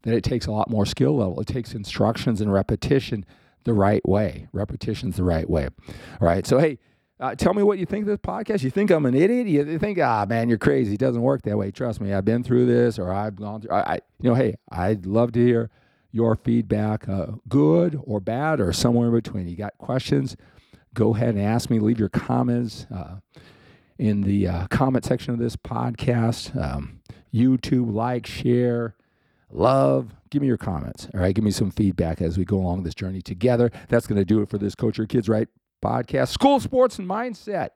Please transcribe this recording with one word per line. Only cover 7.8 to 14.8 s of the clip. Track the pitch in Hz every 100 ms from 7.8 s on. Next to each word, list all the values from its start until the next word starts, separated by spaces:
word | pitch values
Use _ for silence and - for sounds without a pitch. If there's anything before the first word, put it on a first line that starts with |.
think | 175 196
of | 208
this | 202
podcast. | - 190 214 208
You | 127
think | 196 202
I'm | 165
an | 135
idiot? | 131 185 247 226
You | 147 147 160
think, | 208 185
"Ah, | 123 110 101
man, | 113 117
you're | 113
crazy. | 147 139 110
It | 101
doesn't | 131 120
work | 123 135
that | 107 104
way." | 98
Trust | - 123 101
me, | 98
I've | 98
been | 98 120
through | 123 123 123
this, | 120 120 107
or | 90
I've | 98 107
gone | 98 104 107
through, | 107
I, | 98 -
I, | - _ _
you | 123
know, |
hey, | 120 120 - _
I'd | 87